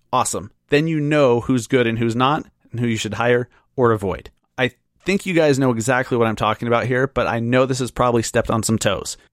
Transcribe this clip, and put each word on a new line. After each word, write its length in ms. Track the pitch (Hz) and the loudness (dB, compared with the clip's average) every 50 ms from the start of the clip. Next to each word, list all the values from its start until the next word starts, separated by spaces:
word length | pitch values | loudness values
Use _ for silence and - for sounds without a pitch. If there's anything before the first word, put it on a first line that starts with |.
| _ _ - | _ _ 0
awesome. 380 | 127 110 - - 98 80 - _ _ _ - | 0 0 0 -4 -8 -10 -12 _ _ _ 0
Then 180 | 147 143 156 | 0 2 2
you 140 | 165 165 151 | 2 0 -2
know 400 | 147 143 151 151 143 127 120 120 | 0 0 2 4 4 4 4 2
who's 260 | 117 - 131 127 113 | 2 0 0 0 0
good 200 | - - 127 120 | 0 2 2 2
and 120 | 113 117 113 | 2 0 0
who's 160 | 113 117 110 | -2 -2 0
not 300 | 120 127 135 151 208 - - _ _ _ _ | 0 0 0 0 -2 -4 -10 _ _ _ _
and 80 | - 117 | -6 -4
who 80 | 120 | -2
you 100 | 120 113 | -2 -2
should 180 | 107 - 107 104 | -2 -4 -4 -4
hire 340 | 104 117 120 123 120 123 - _ _ _ _ _ | -2 0 2 2 2 0 -4 _ _ _ _ _
or 160 | - 123 117 | 0 2 2
avoid. 380 | 113 107 98 95 87 60 - - _ _ _ _ _ | 2 2 -2 -4 -6 -6 -8 -16 _ _ _ _ _
I 140 | - 131 123 - _ _ _ _ _ - | -4 -4 -4 -4 _ _ _ _ _ -4
think 220 | - 190 196 - | -2 -2 -2 -2
you 80 | 190 180 | 0 2
guys 260 | 165 160 151 139 127 | 2 4 4 4 2
know 120 | 139 127 | 2 0
exactly 460 | 120 113 107 123 131 123 127 - 131 | 0 0 0 0 0 -2 -2 0 0
what 100 | 117 117 | 0 0
I'm 80 | 113 107 | 0 0
talking 320 | - - 107 107 - 120 117 | -2 -2 -2 -2 -2 -2 -2
about 160 | 117 117 104 | 0 0 0
here, 220 | 120 131 123 131 | 0 -2 0 -2
but 200 | - - 123 113 | -2 -2 -2 -2
I 120 | 82 107 117 | -2 -2 -2
know 260 | 117 117 123 127 131 | -2 0 2 2 2
this 140 | 127 135 127 | 2 0 -4
has 120 | 131 113 | -6 -4
probably 320 | - - 123 123 120 117 113 | -2 0 0 2 2 2 0
stepped 260 | - - 117 110 - | 0 -2 -2 0 0
on 140 | 120 113 104 | -2 -2 0
some 140 | - 113 | 0 0
toes. 400 | 104 - 110 95 - - - - - _ _ | 0 0 -2 -2 -2 -6 -10 -12 -14 _ _